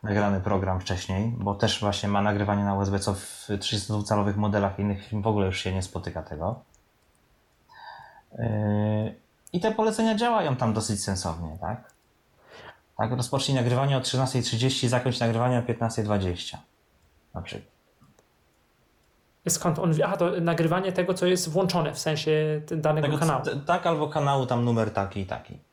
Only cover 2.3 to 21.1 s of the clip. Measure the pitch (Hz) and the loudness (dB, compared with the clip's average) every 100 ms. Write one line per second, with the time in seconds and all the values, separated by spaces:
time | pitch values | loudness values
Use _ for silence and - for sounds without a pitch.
2.3 | 101 101 101 101 98 98 98 101 98 - | 2 2 2 2 2 0 0 0 -4 -8
3.3 | - - 101 - 104 95 107 104 104 101 | -14 -6 -4 -2 -4 -2 -4 0 2 2
4.3 | 98 104 101 98 95 104 98 - 107 107 | 0 0 2 0 0 -2 -2 -6 -2 0
5.3 | 104 95 92 95 95 92 87 - 80 - | 2 0 0 -2 -4 -4 -8 -8 -8 -10
6.3 | 76 87 123 - _ _ _ _ _ _ | -6 -4 -6 -12 _ _ _ _ _ _
7.3 | _ _ _ _ - - - - - _ | _ _ _ _ -20 -20 -20 -20 -20 _
8.3 | - 117 107 104 104 107 107 110 - _ | -6 -2 0 0 2 2 0 -2 -8 _
9.3 | _ - 180 220 220 220 220 226 214 240 | _ -6 -2 0 2 0 2 2 2 2
10.3 | 220 156 127 117 110 104 101 - 92 90 | 2 2 2 2 0 -2 -4 -2 -4 -4
11.3 | 82 82 78 80 117 - _ _ _ _ | -6 -8 -8 -8 -8 -12 _ _ _ _
12.3 | _ _ - - - _ - 110 123 120 | _ _ -20 -20 -20 _ -4 -2 -2 -2
13.3 | 135 - 131 120 123 139 135 - 131 131 | -2 0 2 2 2 2 0 0 0 0
14.3 | 127 117 113 131 131 120 123 127 120 117 | 0 0 0 0 2 2 2 0 0 0
15.3 | 113 123 123 120 110 113 113 104 104 92 | 2 2 2 0 -2 -2 0 0 2 2
16.3 | 87 - - - _ _ _ _ _ _ | -2 -8 -14 -20 _ _ _ _ _ _
17.3 | - - - - _ _ _ - _ _ | -12 -10 -12 -14 _ _ _ -20 _ _
18.3 | _ _ _ _ _ _ _ _ _ _ | _ _ _ _ _ _ _ _ _ _
19.3 | _ 165 - 175 151 180 156 170 196 175 | _ -2 0 0 2 2 4 2 2 2
20.3 | 180 170 160 160 180 190 180 180 | 2 2 2 2 2 0 0 0